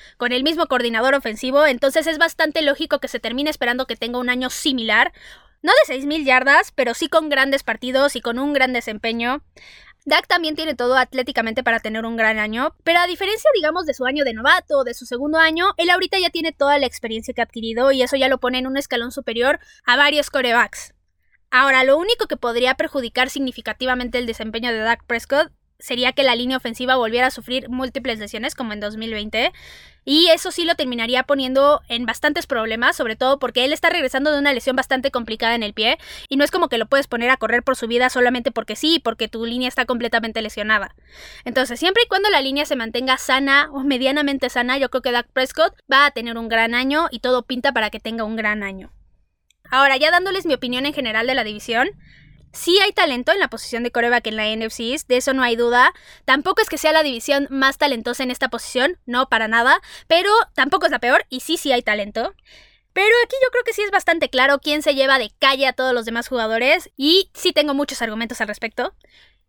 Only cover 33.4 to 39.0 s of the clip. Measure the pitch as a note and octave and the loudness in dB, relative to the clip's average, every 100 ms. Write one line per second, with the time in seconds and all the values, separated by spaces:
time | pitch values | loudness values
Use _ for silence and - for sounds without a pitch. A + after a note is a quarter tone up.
33.4 | A#3+ B3 C4 D4+ E4+ F4 C4 C4+ D4 C#4+ | 0 0 0 2 0 2 0 0 0 2
34.4 | C#4+ A#3+ C4 C4 - C4 C4+ B3+ A3+ A3 | 2 0 0 -2 0 -2 -2 -4 -6 -4
35.4 | A3+ A#3 G#3 G#3+ A3 D#4+ - - - C4+ | -2 -2 -4 -2 0 -2 -6 -18 -4 0
36.4 | D4 F#4 E4+ A#3 A3 C#4 C#4 A#3+ A#3+ C4 | 0 0 0 -2 0 0 0 -2 0 0
37.4 | A3 A#3+ B3 B3+ A3+ A#3+ B3+ B3+ B3 B3 | 0 0 0 -2 -2 0 2 2 2 0
38.4 | A#3+ A#3 - G#3+ D#4 E4 | -2 -6 -6 -2 0 0